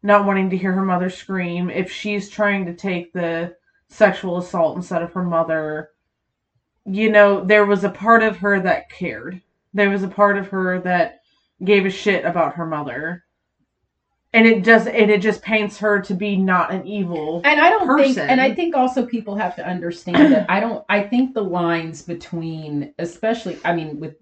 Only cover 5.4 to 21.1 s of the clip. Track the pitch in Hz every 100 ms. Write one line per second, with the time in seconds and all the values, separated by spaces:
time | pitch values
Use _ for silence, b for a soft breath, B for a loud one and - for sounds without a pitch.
5.4 | 165 160 156 151 156 _ _ _ _ _
6.4 | _ _ _ _ - 190 220 214 202 196
7.4 | 185 208 202 202 190 190 208 226 220 180
8.4 | 196 196 185 147 - - 175 113 127 185
9.4 | _ _ _ 196 202 196 185 - 208 196
10.4 | 185 190 185 185 180 180 165 - _ _
11.4 | _ _ 185 202 190 185 208 190 - 175
12.4 | 156 175 160 151 135 123 156 175 _ _
13.4 | _ _ _ _ _ _ _ _ _ 226
14.4 | 226 220 190 226 - 233 208 208 214 202
15.4 | - 220 208 - 214 202 190 185 208 196
16.4 | 190 180 165 185 175 208 180 170 151 170
17.4 | 214 302 330 427 339 285 277 247 214 254
18.4 | 262 - 339 277 254 262 240 233 214 202
19.4 | 254 - - 180 170 170 - 175 302 240
20.4 | 185 185 226 214 - 208 202